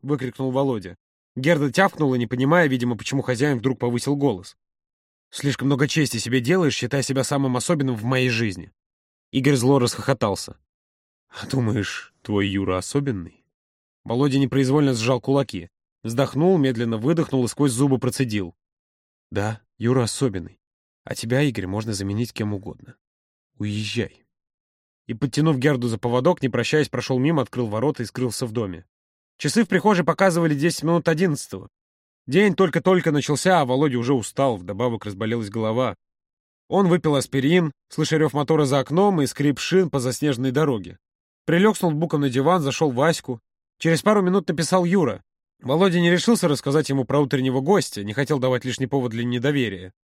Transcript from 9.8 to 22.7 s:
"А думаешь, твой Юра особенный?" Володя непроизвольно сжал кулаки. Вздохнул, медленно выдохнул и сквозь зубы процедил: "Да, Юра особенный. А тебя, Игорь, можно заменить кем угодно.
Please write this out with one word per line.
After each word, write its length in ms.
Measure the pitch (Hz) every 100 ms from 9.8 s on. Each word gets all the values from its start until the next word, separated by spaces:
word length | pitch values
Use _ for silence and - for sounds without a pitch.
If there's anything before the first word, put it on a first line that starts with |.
| 120 - 110 135 110 95 - - _ _ _ _ _ _ _
"А 160 | - -
думаешь, 680 | 135 117 104 98 - - _
твой 280 | - 104 101
Юра 280 | 98 95 92
особенный?" 680 | - 143 139 107 82 _ _ _ _ _ _ _
Володя 340 | - 120 143 135
непроизвольно 540 | 135 131 131 143 143
сжал 280 | 123 113 127
кулаки. 500 | - 139 131 95 82 _ _ _
Вздохнул, 560 | 110 117 135 131 170 190
медленно 400 | 135 117 120 113
выдохнул 460 | 120 165 160 135
и 40 | 120
сквозь 240 | - 143
зубы 260 | 117 143 131
процедил: 560 | 123 - 131 107 90 - _ _ _ _ _ _ _
"Да, 320 | 101 104 110 _ _
Юра 240 | 110 131
особенный. 580 | 117 - 135 98 82 _ _ _ _ _
А 100 | -
тебя, 260 | - 113 123
Игорь, 240 | 147 107 92
можно 280 | 101 110
заменить 400 | 101 98 101 120
кем 180 | - 107
угодно. 440 | 101 101